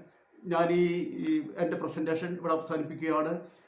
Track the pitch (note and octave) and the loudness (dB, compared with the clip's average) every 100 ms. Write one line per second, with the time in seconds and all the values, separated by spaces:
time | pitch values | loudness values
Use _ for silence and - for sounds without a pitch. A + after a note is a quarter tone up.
0 | - - _ - F3+ E3 E3+ F3 F3 F3 | -14 -20 _ -12 -2 2 4 4 4 2
1 | - E3+ D#3+ D#3 D3 - E3+ F3 D3+ D#3 | -2 -4 0 0 0 -2 0 0 -4 -2
2 | D#3+ D#3+ F3 F3 E3 D#3+ D#3+ D#3+ D3 - | -2 0 -2 -4 0 0 0 -2 -4 -4
3 | D#3+ D3+ D#3 F3+ - - | 0 2 2 -2 -6 -20